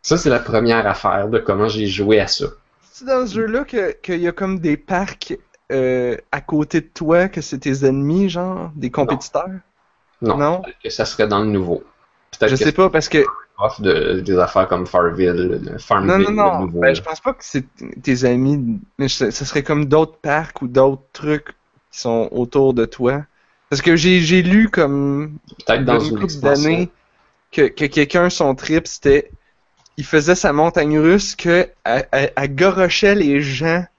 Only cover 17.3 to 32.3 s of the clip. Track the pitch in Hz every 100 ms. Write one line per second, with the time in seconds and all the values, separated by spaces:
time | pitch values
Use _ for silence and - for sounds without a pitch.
17.3 | 262 - 139 131 _ - - - 123 127
18.3 | 123 135 147 117 110 - - 139 - 120
19.3 | - 139 147 139 151 143 156 156 _ 151
20.3 | 147 160 - 127 127 135 135 _ - 151
21.3 | 151 - _ _ _ _ - 120 113 110
22.3 | 120 120 143 135 123 113 - 123 143 147
23.3 | _ _ _ _ 139 170 165 175 185 160
24.3 | 185 175 208 220 - 147 139 139 139 151
25.3 | 151 _ - - 117 123 117 104 110 95
26.3 | 151 139 143 151 170 - _ _ _ _
27.3 | _ _ - 135 - 147 156 143 180 180
28.3 | - 147 131 - 165 165 - 143 139 -
29.3 | - _ _ _ _ _ - 139 156 147
30.3 | 180 - 147 165 170 151 151 160 196 196
31.3 | - 170 175 180 _ - 123 - 135 139